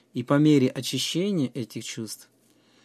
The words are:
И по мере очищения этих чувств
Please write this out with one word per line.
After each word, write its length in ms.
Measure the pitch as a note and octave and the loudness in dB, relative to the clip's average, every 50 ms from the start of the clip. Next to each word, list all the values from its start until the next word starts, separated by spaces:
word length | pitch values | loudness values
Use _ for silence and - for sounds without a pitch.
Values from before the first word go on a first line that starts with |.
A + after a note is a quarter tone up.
| _ _ - | _ _ -8
И 100 | B2+ B2 | -6 -2
по 140 | - C#3+ | 2 2
мере 320 | D3 D3+ D3+ D3+ C#3 B2+ B2+ | 4 6 6 6 6 4 2
очищения 840 | - C3+ A#2+ - - B2+ - - - E3 F#3+ G#3 G3+ E3 C3 A#2+ - | 0 -4 -6 -6 -4 -4 -4 -4 -2 -2 -2 -2 0 -2 -2 -2 -4
этих 300 | C#3 A2+ - - A#2 - | -8 -10 -10 -10 -12 -12
чувств 460 | - - A#2+ A2+ G2+ - - - _ _ _ _ _ _ _ _ _ _ _ | -10 -10 -10 -10 -10 -12 -16 -20 _ _ _ _ _ _ _ _ _ _ _